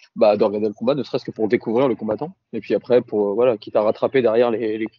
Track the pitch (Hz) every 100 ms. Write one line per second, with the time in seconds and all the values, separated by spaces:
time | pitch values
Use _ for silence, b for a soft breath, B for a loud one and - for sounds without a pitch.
0 | B - 107 104 110 104 107 104 113 143
1 | 113 135 - - 107 120 120 113 139 113
2 | 110 107 160 - _ 113 - 101 - 123
3 | 127 104 101 104 127 107 - 117 107 -
4 | 120 135 120 113 120 110 110 107 110